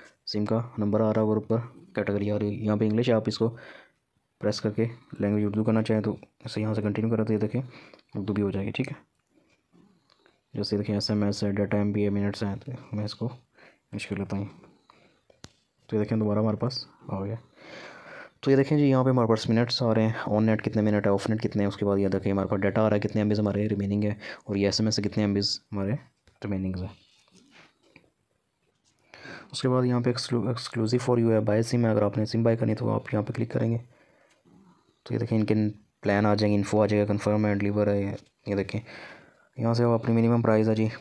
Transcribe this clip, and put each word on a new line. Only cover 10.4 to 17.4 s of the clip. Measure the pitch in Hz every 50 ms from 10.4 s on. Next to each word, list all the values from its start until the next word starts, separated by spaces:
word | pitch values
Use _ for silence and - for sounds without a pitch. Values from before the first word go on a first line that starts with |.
| _ _ -
जैसे | - 101 - 107
देखें | 101 101 - 104
एसएमएस | 101 - - 107 104 101 101 98 - 107
है, | 101
डेटा | 98 101 101 95 107
एमबी | 104 104 104 101 107 104
है, | 101
मिनट्स | 98 101 101 101 101 - 107
हैं, | 101 98 -
तो | - - 123 - - - 107
मैं | 104 104
इसको | 104 - - 113
फिनिश | 123 127 - _ _ _ _ - - _ _ _ _ - 107 -
कर | - 104
लेता | 95 98 95 101
हूँ। | 98 98 101 - - - - _ _ _ _ - _ _ _ _ _ _ _ _ _ - - _ _ _ _ _ _ _ -
तो | 113
ये | 107 104
देखें | 104 113 110
दोबारा | 107 104 101 107
हमारे | 107 110 107
पास | - 123 127 - - - - _ _ - -
आ | 104 98
गया। | 98 104 113 113